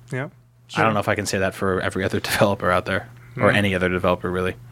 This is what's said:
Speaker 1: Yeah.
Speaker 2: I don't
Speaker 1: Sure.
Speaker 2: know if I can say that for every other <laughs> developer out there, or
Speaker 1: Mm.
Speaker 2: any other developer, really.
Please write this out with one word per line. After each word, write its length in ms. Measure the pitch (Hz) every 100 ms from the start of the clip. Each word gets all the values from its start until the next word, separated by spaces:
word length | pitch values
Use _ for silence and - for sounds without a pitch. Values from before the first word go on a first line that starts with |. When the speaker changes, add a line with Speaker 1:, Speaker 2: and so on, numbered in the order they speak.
| -
Speaker 1:
Yeah. 140 | 127 147 - _ _ _ -
Speaker 2:
I 60 |
don't 60 | 110
Speaker 1:
Sure. 60 |
Speaker 2:
know 60 | 104
if 80 | 104
I 80 | 101
can 100 | 95
say 100 | 101
that 160 | 95
for 260 | - 98 92
every 220 | 95 92
other 160 | 98 98
<laughs> 120 | -
developer 400 | - 104 98 92
out 140 | 90 95
there, 240 | 95 - - - 127
or 140 | 104
Speaker 1:
Mm. 40 | 104
Speaker 2:
any 200 | 101 92
other 140 | 90
developer, 400 | 90 92 90 90
really. 260 | 90 92 - -